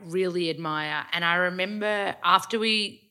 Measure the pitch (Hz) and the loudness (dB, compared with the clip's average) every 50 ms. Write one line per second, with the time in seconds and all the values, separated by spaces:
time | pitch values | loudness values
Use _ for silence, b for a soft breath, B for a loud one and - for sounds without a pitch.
0 | - 170 165 185 190 185 175 180 175 165 160 147 165 156 156 156 151 151 151 151 | -10 -6 -2 -2 0 0 0 -2 -2 -2 -2 -4 -4 -4 -2 -2 -2 -2 -4 -4
1 | - - - 170 170 170 170 175 180 180 180 180 180 196 214 214 208 214 208 208 | -4 -4 -4 0 2 2 2 4 2 2 0 -2 -4 -4 -4 -2 -2 -2 0 0
2 | 202 190 - - - 175 180 190 185 - - 226 220 226 220 214 208 196 - - | -2 -2 -4 -2 2 4 4 4 4 2 -2 0 2 2 2 2 0 -2 -6 -10
3 | _ _ | _ _